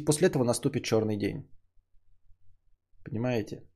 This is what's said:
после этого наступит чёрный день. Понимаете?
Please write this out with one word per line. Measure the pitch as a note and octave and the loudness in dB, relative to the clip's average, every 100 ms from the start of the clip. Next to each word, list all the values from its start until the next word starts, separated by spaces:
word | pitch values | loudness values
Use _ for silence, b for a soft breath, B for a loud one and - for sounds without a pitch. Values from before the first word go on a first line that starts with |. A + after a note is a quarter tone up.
| D3 | 4
после | D3+ F3+ | 4 4
этого | D#3 | 4
наступит | A#2+ A#2+ C#3 B2 | 2 2 0 -2
чёрный | - A2 A2 G#2 | 2 2 2 0
день. | G2+ - - - _ _ _ - - - _ - - - _ _ _ - | -2 -4 -10 -18 _ _ _ -20 -20 -20 _ -20 -20 -20 _ _ _ -20
Понимаете? | - A2 B2 A#2+ G#2 - - | -10 -4 -2 -2 -2 -8 -16